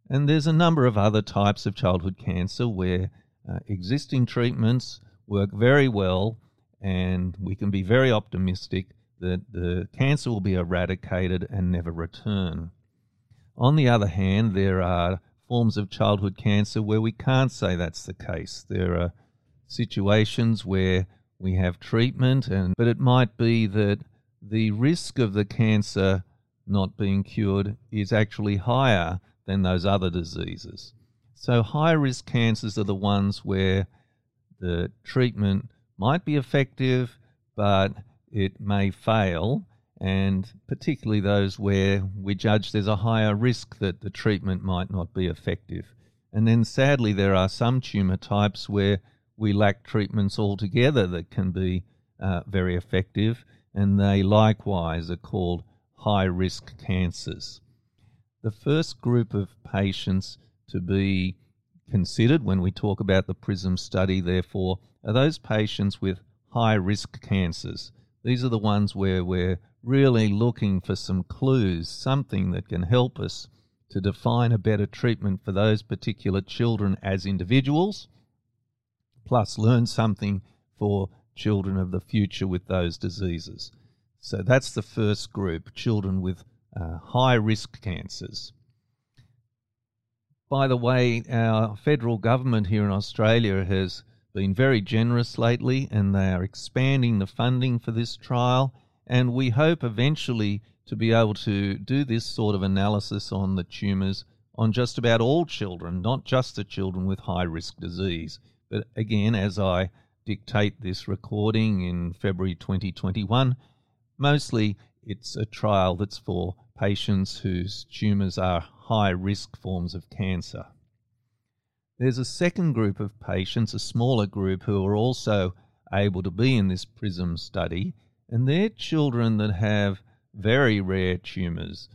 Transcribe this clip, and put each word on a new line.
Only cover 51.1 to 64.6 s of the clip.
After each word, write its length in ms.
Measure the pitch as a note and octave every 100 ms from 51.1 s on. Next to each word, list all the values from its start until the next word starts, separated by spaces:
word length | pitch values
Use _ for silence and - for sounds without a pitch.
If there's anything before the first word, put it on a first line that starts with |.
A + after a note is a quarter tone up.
| F2 E2+
can 220 | - F#2
be, 320 | F2 F#2 F2+ - _ _ -
uh, 200 | F#2+ F2 -
very 300 | G2 F2+ F2+
effective, 680 | - F#2+ - G2 A2 A#2 _ _ _
and 260 | G2 G2 G2
they 240 | G2 G2
likewise 880 | F#2+ G#2+ A2 G#2 G#2 F#2+ E2 E2 E2
are 60 | E2+
called 460 | - F#2+ F2 F2 - _ _
high-risk 800 | _ G#2+ G2+ F#2+ F2+ F#2 - - -
cancers. 760 | - F#2 F2 - - - - - _ _ _ _ _ _ _ _
The 80 | A2
first 500 | - C#3 D#3 - -
group 340 | B2 A#2+ A2
of 140 | G2+ G2 _ -
patients 640 | G2 G2 F#2+ - F#2+ - - _ _ _
to 100 | -
be 560 | F2+ G2 G2 F#2+ F#2 - _ _ _ _ -
considered 540 | G2+ E2+ - A#2 D#3+
when 160 | G2+ F#2+
we 100 | F2+
talk 300 | - G#2+ F#2+
about 260 | G2 F#2+ F#2
the 80 |
prism 420 | - - F#2+ F#2+ F2+
study, 440 | - F#2+ F#2+ F#2+
therefore, 580 | F2 F#2 - G2